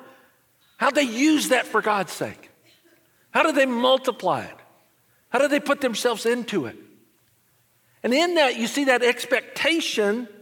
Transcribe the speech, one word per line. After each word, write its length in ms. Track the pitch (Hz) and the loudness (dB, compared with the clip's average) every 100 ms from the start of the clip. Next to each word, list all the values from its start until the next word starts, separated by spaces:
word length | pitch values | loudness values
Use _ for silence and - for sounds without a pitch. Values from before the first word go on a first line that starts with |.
| - - _ _ _ _ _ - | -16 -20 _ _ _ _ _ -2
How 140 | 247 | 0
they 120 | 277 | 2
use 460 | 277 220 294 302 208 | 0 2 2 2 2
that 180 | 247 - | 0 2
for 160 | 220 | -2
God's 300 | 214 208 170 | 0 0 -2
sake. 380 | - 123 95 - _ _ _ _ _ _ _ _ | -6 -8 -10 -20 _ _ _ _ _ _ _ _
How 100 | 233 | 0
do 80 | 320 | 2
they 160 | 285 269 | 2 0
multiply 760 | 240 247 262 262 226 185 139 | 2 2 2 0 -4 -2 -2
it? 140 | 95 - - _ _ _ _ _ _ | -4 -14 -20 _ _ _ _ _ _
How 80 | 240 | 0
do 80 | 285 | 2
they 120 | 285 | 2
put 200 | 285 277 | 0 0
themselves 460 | 262 214 247 226 226 | -2 -2 -2 0 0
into 400 | 247 233 202 120 | -2 -2 -4 -4
it? 100 | - - _ _ _ _ _ _ _ _ _ _ _ | -8 -18 _ _ _ _ _ _ _ _ _ _ _
And 120 | - | 0
in 220 | 254 349 330 | 2 2 2
that, 200 | 277 240 | 2 0
you 100 | 226 | -4
see 180 | - | -2
that 180 | 277 247 | 2 2
expectation 1300 | 247 247 - 233 - - 277 330 - - 202 220 247 - | 2 0 -2 -4 -4 -4 -2 -2 -2 -2 0 -2 -6 -10